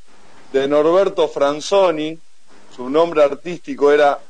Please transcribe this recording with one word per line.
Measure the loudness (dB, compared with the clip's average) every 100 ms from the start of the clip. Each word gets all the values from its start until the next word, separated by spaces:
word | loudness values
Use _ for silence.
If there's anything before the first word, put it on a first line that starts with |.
| -18 -18 -18 -20 -4
de | -2 2
Norberto | 2 4 4 2 0 -2
Franzoni. | 0 -2 -2 0 2 2 0 -6 -10 -16 -18 -18 -18 -16 -12
Su | -2
nombre | 0 2 2
artístico | 2 0 -8 -10 -10 0 4
era | 6 4 2